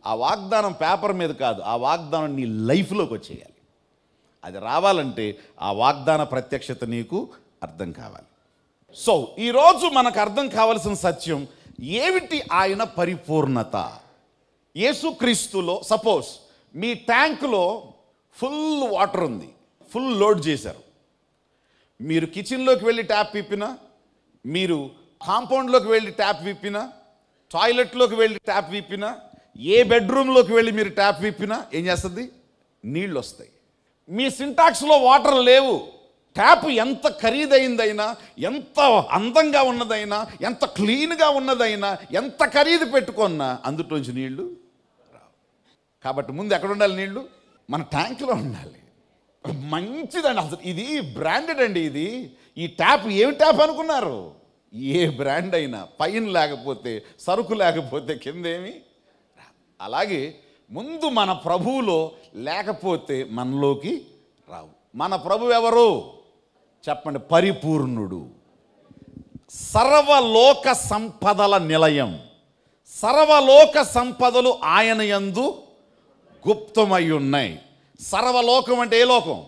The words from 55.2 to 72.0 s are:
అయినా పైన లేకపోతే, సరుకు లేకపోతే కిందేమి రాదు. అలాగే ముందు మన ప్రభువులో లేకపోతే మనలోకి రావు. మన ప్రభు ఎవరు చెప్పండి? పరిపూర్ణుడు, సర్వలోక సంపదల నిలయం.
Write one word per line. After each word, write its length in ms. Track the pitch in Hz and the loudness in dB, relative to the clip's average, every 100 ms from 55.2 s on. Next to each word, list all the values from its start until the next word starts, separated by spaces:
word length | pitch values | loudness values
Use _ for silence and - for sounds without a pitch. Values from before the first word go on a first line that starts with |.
| 139 151 185 175 | -4 -4 -2 -4
అయినా 320 | 143 110 90 - | -4 -10 -16 -6
పైన 280 | 160 214 220 | -4 -4 -2
లేకపోతే, 760 | 175 151 135 127 120 123 110 - _ | 0 -2 -4 -10 -10 -8 -10 -12 _
సరుకు 340 | - 190 190 | -4 -4 -2
లేకపోతే 640 | 220 180 165 131 143 127 143 | 0 0 0 -6 -10 -8 -10
కిందేమి 540 | 139 170 170 170 190 | -10 -10 -8 -8 -12
రాదు. 1120 | 311 _ _ _ _ _ _ _ _ _ _ | -18 _ _ _ _ _ _ _ _ _ _
అలాగే 540 | 98 131 208 165 143 - _ _ _ | -8 -4 -4 -4 -8 -12 _ _ _
ముందు 380 | 160 262 330 311 | -14 -12 -6 -2
మన 220 | 233 190 | 0 0
ప్రభువులో 800 | 185 165 175 208 269 220 160 160 - _ 101 | -2 -2 -2 -2 -2 0 -2 -2 -10 _ -12
లేకపోతే 920 | 131 180 196 196 185 170 - 135 123 | -8 -6 -6 -6 -4 -4 -4 -8 -6
మనలోకి 680 | 113 127 139 143 139 175 285 - _ _ _ _ | -8 -6 -2 -2 -2 -6 -8 -10 _ _ _ _
రావు. 180 | 85 80 _ _ 117 | -20 -20 _ _ -8
మన 200 | 170 185 | -6 -4
ప్రభు 360 | 156 214 240 | -2 -2 2
ఎవరు 680 | 233 226 233 226 135 - - _ _ _ _ _ _ - | 2 4 6 6 4 -6 -20 _ _ _ _ _ _ -8
చెప్పండి? 300 | 147 156 139 | -6 -6 -10
పరిపూర్ణుడు, 1080 | - 165 196 - 151 156 127 117 98 90 65 _ _ _ _ _ _ - - - - - _ | 2 4 4 -2 -2 -2 -2 -4 -6 -10 -14 _ _ _ _ _ _ -20 -20 -20 -20 -20 _
సర్వలోక 1200 | - - 214 254 294 285 285 233 220 262 277 269 | -16 -2 2 6 6 8 6 6 8 8 6 2
సంపదల 840 | 240 - 208 220 - 202 202 202 196 | 0 -2 -4 -6 -2 0 2 4 2
నిలయం. 640 | 160 160 156 147 | 2 4 4 4